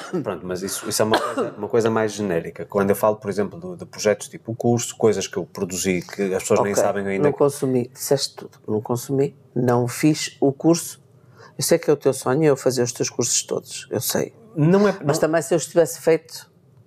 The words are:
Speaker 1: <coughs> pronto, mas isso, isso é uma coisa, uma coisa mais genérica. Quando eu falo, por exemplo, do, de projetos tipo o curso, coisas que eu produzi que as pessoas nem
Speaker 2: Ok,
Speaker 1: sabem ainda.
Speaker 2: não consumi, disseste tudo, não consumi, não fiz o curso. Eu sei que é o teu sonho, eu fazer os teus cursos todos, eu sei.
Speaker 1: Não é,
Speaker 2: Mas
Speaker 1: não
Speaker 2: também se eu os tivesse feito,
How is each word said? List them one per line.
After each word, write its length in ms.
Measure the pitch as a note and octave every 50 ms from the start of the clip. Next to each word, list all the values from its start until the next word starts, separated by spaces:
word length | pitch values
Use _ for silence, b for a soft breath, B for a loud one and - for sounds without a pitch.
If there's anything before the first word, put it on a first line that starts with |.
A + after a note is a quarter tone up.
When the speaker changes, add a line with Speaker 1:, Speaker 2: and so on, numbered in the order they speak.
| -
Speaker 1:
<coughs> 160 | - - D#3+
pronto, 240 | - A2 F#2 D#2 F2
mas 160 | F#2 F#2 F#2
isso, 260 | G2 F#2+ - - - G#2+
isso 140 | G#2 -
é 40 | A2
uma 120 | A2 - -
coisa, 340 | D5 - - C#4 - A#2+ - G#2+
uma 100 | G#2 -
coisa 200 | - A#2 G#2+ A2+
mais 220 | A2 A2 A2 G#2+
genérica. 540 | G2+ G#2 G#2 G2 E2 E2 E2 E2 - - -
Quando 240 | - - G2+ G2 G2
eu 40 | -
falo, 200 | - G#2+ G#2+ G#2
por 140 | - - G2+
exemplo, 300 | C3+ G#2 G2+ F#2 - E2+
do, 160 | F2 F#2 F2+
de 100 | - F2+
projetos 420 | D#2 - - - G#2+ G#2 - - -
tipo 240 | - E2 _ -
o 40 | A#2
curso, 400 | - - A#2 A#2+ A2+ - - -
coisas 300 | - A#2+ A2 G2+ F#2+ F#2
que 120 | - - F#2
eu 80 | E2+
produzi 560 | - - F#2 G2 E2+ F#2 F2 F2+ F#2+ F2+ F2
que 320 | - - - - G2+ F#2+ F#2
as 80 | - -
pessoas 160 | - A2 G2+
nem 120 | A#2 G2+ G2+
Speaker 2:
Ok, 100 | - G2+
Speaker 1:
sabem 240 | G2+ F#2+ G2+ G2 G2
ainda. 160 | G2 G2 D3
Speaker 2:
não 80 | C#3+ C#3
consumi, 540 | - D3 C#3+ C#3 - C#3+ C3 B2+ B2 A#2+ -
disseste 440 | - - - - C#3+ C3+ - - -
tudo, 240 | - - - - - _ -
não 140 | G#2+ G#2+
consumi, 540 | A2+ - A#2+ A#2 - - C#3 C3+ C#3 C#3+ - _ _ _ -
não 320 | C#3 B2 B2 A#2+ A#2+ B2 A#2+
fiz 500 | - - - D#3 D#3 - - - - -
o 120 | C#3 C#3 C3+
curso. 480 | - - D#3+ E3+ E3+ - - - - _ _ _ _ B B B B B B B B
Eu 60 | C#3
sei 160 | - F3+ E3
que 100 | - -
é 40 | D3
o 40 | C#3+
teu 160 | - C#3 B2+
sonho, 300 | - - B2 B2+ D#3 D#3+
eu 120 | D3+ C3+ -
fazer 260 | - C3+ A#2+ B2 B2
os 80 | A#2
teus 180 | - - B2+ -
cursos 320 | - - A#2+ - - -
todos, 460 | - - - - - - - - - -
eu 120 | - -
sei. 320 | - - - - C2 - - - - - -
Speaker 1:
Não 320 | D#3+ D3 E3 F3+ G3 G#3 G3
é, 40 | F3+ - E3
Speaker 2:
Mas 140 | C#3+ D3+ -
Speaker 1:
não 40 |
Speaker 2:
também 200 | E3+ D#3 D#3+ E3
se 120 | D#3 - F3+
eu 40 | D#3+
os 80 | -
tivesse 340 | - - E3+ D#3+ D#3 - -
feito, 520 | - D#3+ D#3+ D#3+ - - - - - _ _ _ _ _ _ _ _